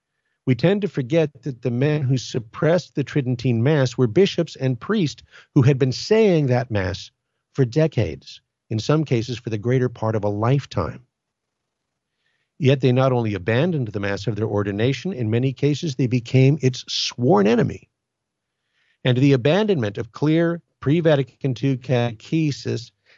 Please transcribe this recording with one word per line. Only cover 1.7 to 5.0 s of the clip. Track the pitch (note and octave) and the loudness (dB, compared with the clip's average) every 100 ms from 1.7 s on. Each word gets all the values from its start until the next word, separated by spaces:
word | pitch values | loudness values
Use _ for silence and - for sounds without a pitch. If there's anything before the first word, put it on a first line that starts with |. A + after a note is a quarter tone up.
men | A#2+ D3 D3+ | 0 0 0
who | C3 B2+ | 0 -2
suppressed | - B2 A2 - D3+ F3 - - | -4 -8 -10 -2 0 0 -2 -8
the | |
Tridentine | C3 D3+ B2 B2 C3 A2+ | -4 -4 -2 -2 0 0
Mass | B2+ D#3 B2+ - | 2 2 0 0
were | A#2+ | 2
bishops | C3 G3 - E3 - | 4 2 0 -6 -4
and | C3 B2+ | -4 -4
priests | - G#3+ | -2 -2